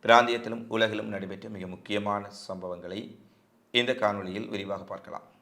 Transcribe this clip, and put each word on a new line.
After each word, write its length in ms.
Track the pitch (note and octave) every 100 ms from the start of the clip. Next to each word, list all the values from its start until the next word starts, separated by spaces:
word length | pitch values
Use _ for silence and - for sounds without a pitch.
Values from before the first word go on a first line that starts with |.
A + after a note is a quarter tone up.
பிராந்தியத்திலும் 600 | A2+ A#2 A#2+ A#2 A2+ A#2 A2+
உலகிலும் 400 | A2+ A2 G#2+ A2
நடைபெற்ற 420 | G2+ F#2+ F#2+ G#2+
மிக 180 | G#2 F#2
முக்கியமான 640 | F2+ - G#2 G2+ G2+ G2+ - -
சம்பவங்களை 680 | F#2 F2+ F2+ F2 G2 D#2 D#2 - _ _ _ _
இந்த 220 | B2 A#2+
காணொளியில் 560 | B2+ G#2 G2+ F#2+ F#2+ A2+
விரிவாக 340 | G2+ G2 F#2+
பார்க்கலாம். 520 | F2+ F#2+ E2+ E2 - _